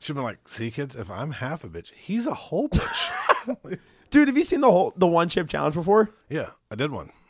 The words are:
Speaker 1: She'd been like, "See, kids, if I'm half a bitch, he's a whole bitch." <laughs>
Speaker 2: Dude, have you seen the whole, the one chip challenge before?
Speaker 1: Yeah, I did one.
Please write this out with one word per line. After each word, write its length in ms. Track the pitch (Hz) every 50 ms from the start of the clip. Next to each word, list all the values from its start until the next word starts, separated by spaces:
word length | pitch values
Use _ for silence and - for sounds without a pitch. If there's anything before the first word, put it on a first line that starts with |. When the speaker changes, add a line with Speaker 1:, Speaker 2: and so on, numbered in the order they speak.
Speaker 1:
She'd 120 | - - 151
been 80 | 139
like, 260 | 131 113 98 - _ _
"See, 220 | - - 113 113
kids, 240 | 110 - 143 135 139
if 160 | 123 104 85
I'm 220 | 95 95 131 156
half 320 | 135 - 127 131 160 - -
a 40 | 87
bitch, 240 | 80 85 - - _
he's 300 | - - - 196 233 233
a 80 | 302 -
whole 340 | - - - 156 180 277 302
bitch." 1120 | - - - - 880 - 679 679 719 740 - - - - - 233 254 - - - 180 - _ _ _
<laughs> 140 | _ _ _
Speaker 2:
Dude, 180 | - 294 294 277
have 80 | 254
you 80 | 285 330
seen 160 | - 330 277
the 80 | 277 247
whole, 220 | 185 180 196 - -
the 100 | 180 185
one 220 | 175 170 165 170 175
chip 200 | - 190 175 -
challenge 260 | - 147 143 151 147
before? 360 | 170 160 180 202 220 214 214 - _ _ _
Speaker 1:
Yeah, 200 | 143 156 110 - - _ _ _
I 60 | -
did 140 | 110 135 156
one. 180 | 135 92 73 - _ _ _